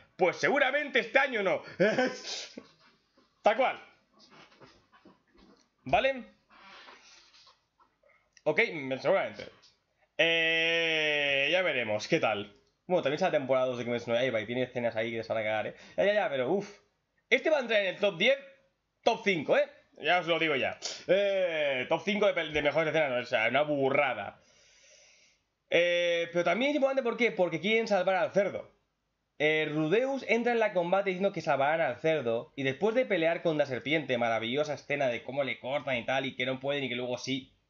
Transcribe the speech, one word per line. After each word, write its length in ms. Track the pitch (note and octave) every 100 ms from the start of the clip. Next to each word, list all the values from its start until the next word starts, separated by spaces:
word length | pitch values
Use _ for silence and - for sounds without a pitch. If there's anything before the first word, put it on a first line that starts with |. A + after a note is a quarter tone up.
| - -
Pues 180 | F3 E3
seguramente 640 | D3+ C4+ C4+ C#4 D4 A3+
este 180 | G#3 C4+
año 260 | C#4 A#3
no. 200 | F#3+ C#3+ - -
<laughs> 960 | G3 A3 B3+ - - - - - - _ _ _ _ _ _ _
Tal 140 | - A3+
cual. 200 | A#3+ - - _ _ _ - - - _ - _ _ _ - - _ _ - - _ _
¿Vale? 400 | - E3+ C4+ C4 - _ _ - - - - - - - - - - _ _ _ _ _ _ _ _ _ -
Ok, 160 | D#3 A3+ F3 C3 C3
seguramente. 420 | C#3 F#3+ B2+ G#2 - - - _ _ _ _ -
Eh, 1300 | E3 E3 E3 E3 E3 E3 E3 D#3+ D3+ D3 C#3+ C#3 C#3
ya 100 | F3
veremos, 460 | F3+ C3+ A2+ G#2 -
¿qué 140 | E3
tal? 340 | B2+ G#2 G2+ - _ _ -
Bueno, 160 | F3+
también 160 | C3+ D3+
sale 140 | F3+
la 60 | D3+
temporada 260 | B2+ C3 B2+
dos 100 | A#2+
de 60 |
Kimetsu 260 | A#2+ A#2+ A2+
no 60 | A#2
Yaiba 240 | C3 A2+
y 60 | G#2+
tiene 180 | B2
escenas 320 | B2 B2+ A#2+ A2
ahí 160 | A#2
que 120 | A#2
se 100 | A2
van 100 | A2
a 20 | G#2+
cagar, 220 | G#2+ G#2+
¿eh? 80 | - - -
Ya, 80 | F#3+
ya, 80 |
ya, 160 | G#3 F3+
pero 220 | C3+ B2
uff. 280 | G3 G3 - _ _ _ _ _
Este 200 | B3+ D#4+
va 80 | D4+
a 40 |
entrar 200 | A#3+ A3
en 60 | F#3+
el 120 | E3
top 180 | G3+ E3
diez, 200 | A3 C#4 - - _ _ _ _
top 180 | - - G3+
cinco, 320 | F3 C3+ G3
¿eh? 120 | F#3 - _ -
Ya 180 | D3 F3+
os 80 | D#3+
lo 120 | E3
digo 160 | D#3+ C#3
ya. 240 | G#2 F#2+ - - -
Eh, 800 | F#3 G3+ G3 F3+ D#3+ D3 C3 B2
top 120 | E3 F3+
cinco 220 | G3+ G3+
de 80 | F3
pel-, 160 | D#3
de 100 | D3+
mejores 340 | D3 C#3+ D#3+ D#3
escenas, 280 | C#3+ B2
o 60 | A2+
sea, 200 | A#2+ A2
una 140 | B2+
burrada. 800 | D3+ C#3+ C3+ C3+ C#3 A2 G2+ - _ _ _ _ _ - - _ _ _ _ _ _
Eh, 600 | E3 F3 F3 F3 E3+ E3+
pero 140 | F3 E3+
también 260 | F3+ C4+
es 40 | D4
importante, 280 | C4+ C4+
¿por 140 | A#3 A3
qué? 140 | A#3
Porque 280 | G#3 F3 D#3
quieren 300 | F#3 A3+ A3
salvar 260 | G3 F3+ F#3
al 160 | D3+
cerdo. 420 | F#3 G3 A#2 - _ _ _ _ _ _ -
Eh, 280 | D3+ D#3 D3+
Rudeus 540 | D3+ D#3 G#3 C4 C4+ A#3
entra 240 | A3 A#3
en 80 | A#3
la 140 | G#3+
combate 360 | F3 E3+ F#3+ G3
diciendo 240 | F3+ G3
que 80 | F#3+
salvarán 400 | D#3 C#3 C#3 E3
al 160 | D3+ A#2+
cerdo. 560 | D#3+ D3+ A#2+ A2+ A#2+ -
Y 80 |
después 320 | C3+ C3 G#3 A3+
de 100 | B3
pelear 360 | F#3+ D#3+ E3+
con 160 | E3+ D3+
la 80 | C3+
serpiente, 520 | B2 B2+ D#3+ C3+ A#2+
maravillosa 560 | A#2 A2+ A2+ C3 D3
escena 340 | C#3 - C#3+ C3+
de 160 | A#2
cómo 200 | - C3+
le 160 | C3 A#2
cortan 380 | A#2+ C#3+ C#3 B2
y 80 | A2
tal, 200 | C3 C3+
y 100 | -
que 100 | B2+
no 140 | C3
pueden 240 | C#3 C#3+
y 60 | C3+
que 60 | A#2+
luego 220 | B2 A#2+
sí. 360 | - C3 C3 _ _